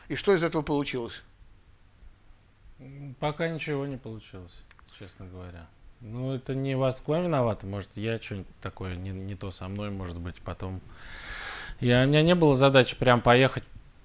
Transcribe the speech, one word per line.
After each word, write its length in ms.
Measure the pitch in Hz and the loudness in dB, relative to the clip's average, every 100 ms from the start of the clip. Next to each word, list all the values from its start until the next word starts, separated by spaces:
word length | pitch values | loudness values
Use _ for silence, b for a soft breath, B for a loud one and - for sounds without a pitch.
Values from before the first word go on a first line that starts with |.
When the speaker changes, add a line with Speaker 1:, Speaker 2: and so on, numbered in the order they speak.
| B | B
Speaker 1:
И 80 | 139 | -4
что 180 | - | 2
из 80 | 190 | 2
этого 160 | 165 160 | 2 -2
получилось? 600 | 143 147 143 127 117 - - _ - - _ - _ _ - - _ - _ _ - - | -2 -2 -2 -6 -8 -12 -18 _ -20 -20 _ -20 _ _ -20 -20 _ -20 _ _ -20 -20
Speaker 2:
М, 380 | 131 139 143 123 | -20 -16 -16 -6
пока 300 | 151 147 165 | -6 -2 -4
ничего 380 | 165 151 143 139 | -4 -4 -4 -4
не 100 | 131 | -8
получилось, 560 | - 110 - 98 90 - - - - - | -10 -14 -14 -18 -18 -20 -20 -20 -20 -20
честно 260 | 98 - | -20 -16
говоря. 420 | 92 92 92 87 82 _ - - | -16 -14 -14 -16 -18 _ -20 -20
Ну, 320 | 117 117 131 | -14 -8 -6
это 200 | 135 - | -6 -6
не 200 | 135 135 131 | -4 -2 0
Москва 440 | 131 127 - 156 | 0 -2 -2 -2
виновата, 460 | 180 147 120 101 95 | 0 2 0 -2 -6
может, 300 | 101 92 - | -8 -8 -6
я 220 | 107 113 | -4 -4
что-нибудь 280 | - 101 90 - | -6 -10 -10 -12
такое 360 | 95 - 95 90 | -14 -10 -8 -8
не, 120 | 95 | -8
не 220 | 95 95 | -8 -10
то 160 | 98 101 | -10 -10
со 160 | - 92 | -10 -10
мной, 220 | 101 104 | -8 -8
может 300 | 98 90 85 | -6 -8 -8
быть, 140 | 87 - | -10 -10
потом. 380 | - 87 95 92 - B B B B B B B B B | -12 -10 -8 -10 -12 B B B B B B B B B
Я, 240 | 123 123 | 2 4
у 20 | 135 | 6
меня 140 | 151 | 6
не 140 | 160 | 6
было 200 | 175 160 | 6 6
задачи 400 | 131 139 135 123 | 8 8 8 6
прям 280 | - 127 120 | 4 4 6
поехать, 420 | 123 123 131 - - - - - | 8 6 6 2 -10 -20 -20 -20